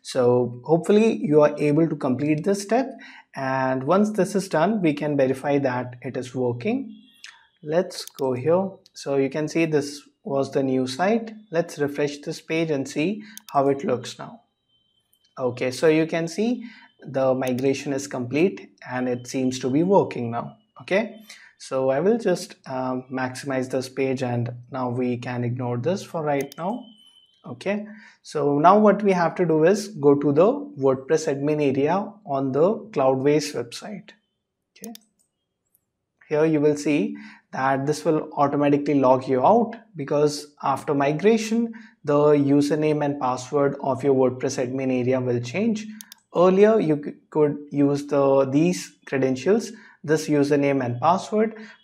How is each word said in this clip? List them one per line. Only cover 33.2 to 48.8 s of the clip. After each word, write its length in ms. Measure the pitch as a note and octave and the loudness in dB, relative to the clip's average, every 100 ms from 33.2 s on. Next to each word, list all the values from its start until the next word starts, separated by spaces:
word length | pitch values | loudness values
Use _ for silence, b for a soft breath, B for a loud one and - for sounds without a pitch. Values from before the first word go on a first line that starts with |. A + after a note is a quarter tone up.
| C#3 D3 C#3+ | 2 2 0
website. 560 | C3+ A#2+ - G3+ G3 - _ _ _ _ _ _ _ | -8 -10 -12 -14 -14 -16 _ _ _ _ _ _ _
Okay, 160 | A3+ A3 _ _ _ _ _ _ _ _ _ _ _ _ _ | -16 -16 _ _ _ _ _ _ _ _ _ _ _ _ _
here 160 | D3+ | 2
you 160 | D#3+ D3+ | 2 4
will 160 | D3 D3 | 2 2
see 400 | D#3+ D3 G3+ B B B _ | 0 0 0 B B B _
that 320 | - C3 C3+ | -4 0 0
this 200 | C#3 D3+ | 0 -2
will 260 | F3 D#3 - - | 0 0 -2 0
automatically 580 | C#3+ C#3+ C#3+ C#3+ C#3+ | 0 2 2 2 2
log 320 | C#3+ B2+ C3 B2 | 2 4 4 2
you 180 | B2+ | 2
out, 300 | D3 A3+ G#3 - - D#3+ | 4 4 2 -6 -16 -12
because 580 | C#3 D3 D3 D3 - _ | -4 2 2 0 -12 _
after 320 | D3 C3 - | -4 -4 -2
migration, 800 | C#3+ C#3 D#3 G3+ A3 - A#3 A#3 B B B | 2 2 2 2 2 2 -2 -2 B B B
the 300 | C#3+ D3 D3 | 0 4 6
username 680 | D3 C#3 C#3+ C#3+ D#3 D#3 D3 | 6 6 4 4 0 0 0
and 140 | C#3+ C#3+ | -2 -2
password 580 | B2+ B2 - D3 C#3+ C#3 | -2 -4 -2 0 0 0
of 220 | C#3 B2 | -4 -2
your 100 | C#3 | 2
WordPress 500 | C3 B2+ B2 C#3 B2+ | 4 2 0 -4 -4
admin 360 | B2 C3 C3 B2+ | -4 -4 -2 -2
area 200 | B2 C3 | 0 0
will 200 | B2+ A#2+ | 0 -2
change. 440 | A#2+ F3 A#3 A3 - B B B _ F3 | -4 -4 -2 -2 -6 B B B _ 2
Earlier, 420 | F3+ F#3 G#3 A3 | 4 6 4 4
you 240 | E3 D3 | 2 -2
c-, 100 | C#3+ - _ | -4 -14 _
could 260 | D#3 D3 C#3+ - | 0 0 0 -6
use 340 | C#3+ C#3+ C#3+ C#3+ | 0 2 0 -2
the, 420 | C#3+ C#3 C3+ C3+ | 2 4 4 4
these 400 | C#3+ E3+ F3+ | 2 2 0